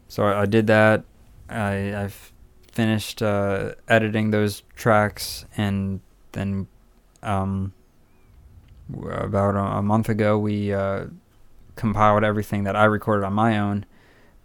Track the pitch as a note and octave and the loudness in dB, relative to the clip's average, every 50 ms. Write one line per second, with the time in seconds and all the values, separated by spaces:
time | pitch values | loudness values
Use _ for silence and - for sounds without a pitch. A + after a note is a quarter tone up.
0 | _ - - - G#2+ G#2 G2 G#2 G2+ G2+ A2 A2+ G#2+ A2 A2 G#2+ G#2+ A2 A2 - | _ -10 -4 0 0 2 2 0 0 2 2 2 4 4 4 6 6 6 4 2
1 | - - _ _ - - - - - - - A#2 G#2 G2+ G2 G2 G2 G2+ G2+ G2+ | -2 -6 _ _ -20 -20 -20 -20 -16 -10 -6 -4 -2 -2 -2 -2 -4 -4 -4 -6
2 | G2+ G2 - - - - _ - - - _ - - - - - A2+ A2 A2 G#2+ | -6 -8 -10 -14 -20 -20 _ -20 -20 -20 _ -20 -20 -10 -4 -2 0 0 0 0
3 | - - - - A2 G#2+ G2+ G2+ G2+ G2 G2 G2 G#2 G2 - - - - A#2 A2 | -2 -6 -6 -4 -2 -2 0 0 0 -2 -2 -4 -4 -8 -10 -8 0 2 2 2
4 | A2 G#2+ G#2+ A2 G#2+ G#2+ G#2+ G#2+ G#2+ G#2 G2+ - - _ - - - B2 G#2+ G#2 | 2 2 0 0 0 2 2 2 0 0 -2 -6 -14 _ -10 -2 2 2 4 4
5 | G#2 G2+ - - - - - - - - - - G#2 G2+ G2 G2 G3 G3 F#2+ F#2 | 4 2 -2 -6 -12 -10 -12 -12 -16 -10 -6 -4 -2 -2 -2 -2 -2 -4 -6 -8
6 | - _ _ _ - - - G#2+ G2 G2 G2 G2 F#2 - _ _ _ _ _ _ | -10 _ _ _ -20 -14 -10 -8 -6 -4 -4 -6 -6 -10 _ _ _ _ _ _
7 | _ _ _ - - A2 G2+ G2 F#2+ G2 G2 G2 F#2+ F#2+ - _ _ _ _ _ | _ _ _ -12 -6 -4 -2 -2 -2 -2 -2 -4 -4 -6 -10 _ _ _ _ _
8 | _ _ _ _ _ - - - - - - - - - - - - - - - | _ _ _ _ _ -20 -20 -20 -20 -20 -20 -20 -20 -20 -20 -20 -18 -16 -14 -12
9 | - D#2+ E2+ - - G2+ G2 G2 G2 G2+ G2+ G2+ G2 G2 G#2 G#2 G#2 G#2 G#2+ A2+ | -10 -8 -8 -6 -4 -2 0 0 2 2 2 0 -2 -2 -2 -2 0 0 0 0
10 | A2 - A2 G#2 G#2+ G#2 G#2+ G#2+ G#2+ G#2 G#2 G#2 G#2 G2+ G2 G2 G2 G2 G2 F#2+ | 0 0 0 0 2 2 2 0 0 -2 -2 -2 -2 -2 -2 -2 -2 -2 -4 -6
11 | F2+ - E3 - _ _ _ _ - - - - - - - - - A2 G2 G#2 | -8 -10 -16 -20 _ _ _ _ -20 -20 -20 -20 -20 -20 -10 -4 -4 -2 2 4
12 | G#2+ G#2+ G#2 G#2 A2 G#2+ G#2 G#2+ G2+ - A2 G2+ G2+ G2 F#2+ G#2+ G#2+ A2 G#2+ G2 | 4 6 6 4 4 2 0 -2 -4 -4 -4 -2 -2 0 2 4 4 4 4 2
13 | - A2+ G#2+ G2+ G2 F#2+ G2+ G#2+ A2+ A#2 A2 G#2 G2+ G2+ G2+ G2+ G2 - _ - | 0 0 0 0 0 0 0 2 2 2 2 2 0 -2 -2 -4 -6 -10 _ -20
14 | _ _ _ _ _ _ _ _ | _ _ _ _ _ _ _ _